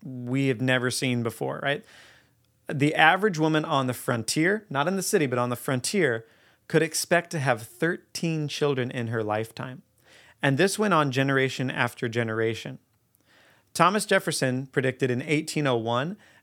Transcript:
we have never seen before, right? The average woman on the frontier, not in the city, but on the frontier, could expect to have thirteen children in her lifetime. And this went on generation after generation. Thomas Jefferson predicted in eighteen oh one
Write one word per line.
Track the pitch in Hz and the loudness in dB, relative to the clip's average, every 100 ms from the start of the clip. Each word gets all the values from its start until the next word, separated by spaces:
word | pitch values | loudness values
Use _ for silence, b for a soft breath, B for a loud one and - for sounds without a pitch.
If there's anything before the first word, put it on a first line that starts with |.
| - | -14
we | 127 120 135 135 | -10 -4 0 0
have | 113 | 0
never | 131 127 123 | 2 2 0
seen | - 131 123 | -2 -2 0
before, | 113 - 135 151 | -2 -4 -6 -4
right? | 143 143 - B B B B B _ _ - | -4 -4 -6 B B B B B _ _ -6
The | 147 143 | 0 2
average | 156 156 185 214 156 | 6 4 6 0 2
woman | 156 156 | 2 2
on | 160 143 127 | 2 0 0
the | |
frontier, | 120 - 120 110 156 170 214 - | -4 -2 -2 -2 0 0 0 -2
not | 139 156 | -2 -2
in | 190 | -2
the | |
city, | 180 202 | 0 0
but | 139 123 | 2 0
on | 123 | -2
the | 120 | -2
frontier, | - 127 - 202 147 113 - b b b - | -2 -2 0 0 2 0 -8 b b b 0
could | 160 | 0
expect | 156 - - 170 170 | 2 -2 0 0 0
to | 165 | -2
have | 135 117 | 0 0
thirteen | 113 - 165 - _ - 170 160 147 | -4 -4 -4 -4 _ -6 -2 -2 -4
children | - 147 131 123 | -2 -2 0 -4
in | 131 117 | -4 -4
her | 117 | -4
lifetime. | 104 107 110 - 131 127 _ _ b b b b | -2 -2 -4 -10 -14 -14 _ _ b b b b
And | 143 135 | 0 4
this | 196 208 | 2 2
went | 214 | 2
on | 160 143 | 4 2
generation | 127 135 135 131 - 131 | 2 2 2 0 -2 -4
after | 151 120 - 123 | 0 -2 -2 -4
generation. | 117 113 110 113 110 143 127 _ _ _ _ b b b b b | -2 -2 0 -2 -2 -10 -16 _ _ _ _ b b b b b
Thomas | - 170 208 | 4 4 4
Jefferson | 208 190 - 156 131 127 139 | 2 0 2 0 0 0 -2
predicted | 143 131 123 131 | -2 0 0 0
in | 123 | 0
eighteen | 139 151 156 156 139 | 0 -2 0 -2 0
oh | 120 | 0
one | 113 120 156 214 b b | 0 -2 -2 -8 b b